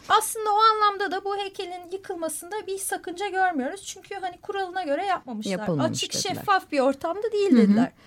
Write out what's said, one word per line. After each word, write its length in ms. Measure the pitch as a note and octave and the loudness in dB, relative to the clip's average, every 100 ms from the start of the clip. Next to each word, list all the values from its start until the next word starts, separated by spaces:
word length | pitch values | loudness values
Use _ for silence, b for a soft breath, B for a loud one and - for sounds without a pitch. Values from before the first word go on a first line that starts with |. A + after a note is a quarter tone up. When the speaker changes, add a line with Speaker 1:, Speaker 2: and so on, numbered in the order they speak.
| B | B
Speaker 1:
Aslında 420 | G#4 G#4+ A4+ G#4+ | 2 2 -2 0
o 60 | G#4 | 4
anlamda 520 | A4 G#4+ G#4+ G4 G4 | 4 6 2 2 -2
da 140 | F#4 | -2
bu 120 | G4 G4+ | -4 -4
heykelin 540 | G4 G4 F4+ F4+ F4 | -6 -8 -10 -10 -10
yıkılmasında 720 | F#4+ F#4+ F4 D#4+ - E4+ G#4+ F#4+ | -10 -8 -6 -6 -6 -8 -8 -6
bir 120 | G4 | -6
sakınca 500 | - F4+ F#4 F4 G4+ | -4 -6 -6 -6 -4
görmüyoruz. 540 | F#4 F#4 D#4+ B3+ G4 | 2 2 2 -4 -6
Çünkü 300 | - F#4+ - | -12 -14 -12
hani 260 | G4+ F4+ F4 | -8 -8 -8
kuralına 420 | - G4 F#4 F#4 | -6 -4 -4 -4
göre 240 | E4 C#4+ G4 | -2 0 0
yapmamışlar. 460 | F4 B3 G#3+ G3+ | -2 -4 -8 -4
Speaker 2:
Yapılmamış 380 | F#3 G#3 D#3 D#4 | -4 -2 0 0
Speaker 1:
Açık, 240 | - - | -2 -4
Speaker 2:
dediler. 200 | - G4 | -4 -4
Speaker 1:
şeffaf 380 | F4 - F#4+ F#4 | -4 0 0 0
bir 80 | C#4+ | 0
ortamda 520 | C4 C#4 E4 F#4+ A4 | 2 2 -2 -4 -2
değil 180 | G#4 G4+ | 2 4
Speaker 2:
Hı 40 | |
hı. 40 | A#3+ | 6
Speaker 1:
dediler. 340 | G3+ G#3 C4 - | 8 6 2 -2